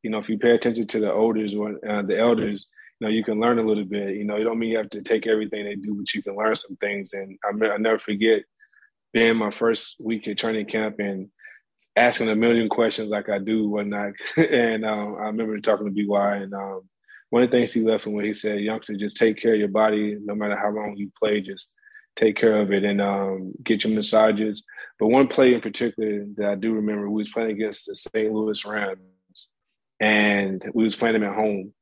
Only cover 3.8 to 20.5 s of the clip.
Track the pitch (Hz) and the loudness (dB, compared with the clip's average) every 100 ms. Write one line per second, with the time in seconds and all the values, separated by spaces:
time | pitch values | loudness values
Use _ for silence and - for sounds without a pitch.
3.8 | 95 101 101 101 104 104 110 113 113 113 | -2 -6 -6 -6 -4 -2 -2 -2 -2 -2
4.8 | 104 104 90 110 110 110 107 104 101 101 | -4 -8 -2 0 2 0 0 -6 -8 -8
5.8 | 98 101 92 107 98 98 110 110 - 95 | -6 -6 -4 -6 -6 -2 0 -2 -6 -6
6.8 | 101 101 95 98 98 95 107 104 110 101 | -6 -6 -8 -10 -12 -8 -6 0 0 0
7.8 | 110 110 - 101 110 107 - _ _ _ | 0 0 -2 0 4 4 0 _ _ _
8.8 | _ _ _ 113 113 113 107 - 117 110 | _ _ _ 2 4 4 0 0 0 0
9.8 | - - 110 113 110 101 117 110 104 113 | -4 -10 -6 -4 -4 -4 -2 -2 -4 -4
10.8 | 107 104 101 98 95 _ - - _ _ | -4 -4 -6 -6 -10 _ -20 -20 _ _
11.8 | _ - 120 117 113 107 117 117 113 - | _ 4 4 4 0 2 4 4 2 2
12.8 | 117 - 107 104 101 101 98 110 107 104 | 2 2 -4 -4 -2 -4 0 0 0 -2
13.8 | 101 104 104 101 - - 160 135 117 110 | -4 -4 -6 -8 -6 0 2 4 2 0
14.8 | 110 107 104 104 107 107 110 107 110 104 | -2 -4 -4 -6 -6 -4 -4 -4 0 0
15.8 | 107 98 101 101 101 101 98 98 98 95 | 0 -2 0 2 2 -2 -6 -10 -8 -10
16.8 | _ _ _ - _ 120 123 123 117 120 | _ _ _ -20 _ 2 4 4 2 2
17.8 | 110 107 - 104 104 104 107 104 104 110 | 2 0 -2 -4 -4 -4 -4 -2 -4 -6
18.8 | - 104 101 - 113 107 117 110 104 101 | -8 -8 -6 2 2 2 2 2 2 2
19.8 | 110 107 104 104 101 104 104 | 4 2 0 -4 -6 -4 -2